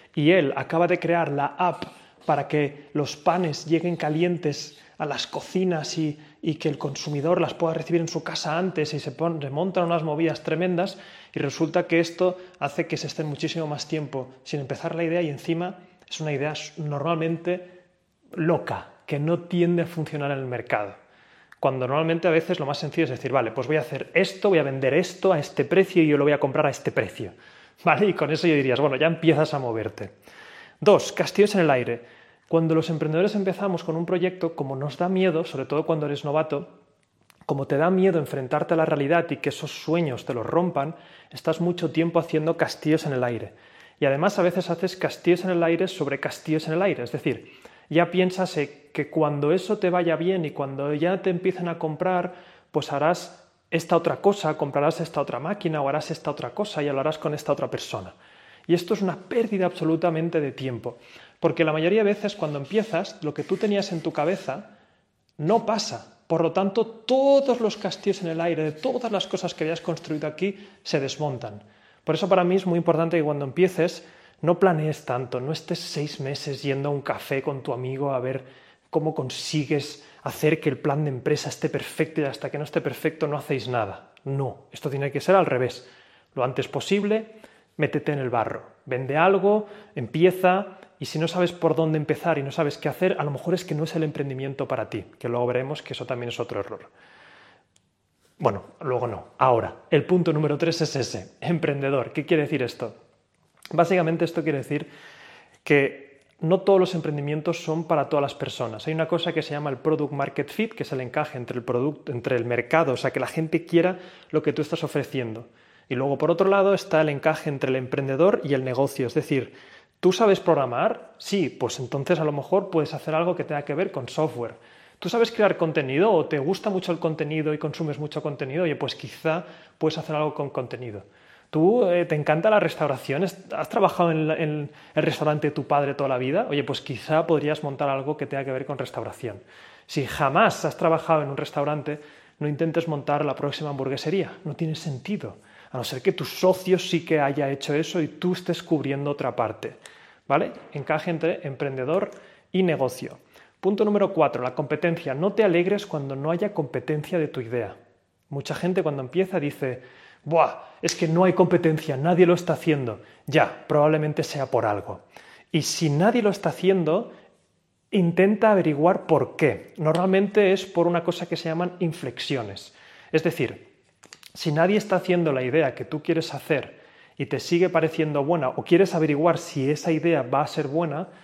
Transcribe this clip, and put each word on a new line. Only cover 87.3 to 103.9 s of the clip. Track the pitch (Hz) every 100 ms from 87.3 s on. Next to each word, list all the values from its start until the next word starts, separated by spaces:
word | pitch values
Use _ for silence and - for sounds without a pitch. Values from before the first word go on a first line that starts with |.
| - - _ _ -
métete | 147 151 147
en | 143
el | 127
barro, | 117 107 - - _ -
vende | 127 131 143
algo, | 180 196 196 214 208 - - -
empieza, | 117 151 180 180 180 185 202 - - -
y | 139
si | 156
no | 165
sabes | 180 175
por | 175 165 160
dónde | 160 156
empezar | 147 151 170 151
y |
no | 139
sabes | 135 147 143
qué | 151
hacer, | - 185 190
a | 147
lo |
mejor | 135 -
es | 180 -
que | 147
no |
es | 156 165
el |
emprendimiento | 156 147 139 131 139 135 135
para | 127 107
ti, | 107 92 -
que | 123
luego | 120 123
veremos | 120 135 151
que | -
eso | 127 120
también | 123 120
es | 117
otro | 117 104
error. | 98 101 - _ - - - - - _ _ _ _ _ _ _ _ -
Bueno, | 127 101 - -
luego | 143 123 120
no, | 95 - -
ahora. | 131 117 98 - -
El | 151 -
punto | 180 165
número | 151 151 147
tres | 165 165
es | 156 139
ese, | 113 107 90 -
emprendedor. | - 170 147 139 139 139 113
¿Qué | - 143
quiere | 165
decir | 143 143
esto? | 120 - 113 - _ _ _ _ _ _ -
Básicamente | 156 170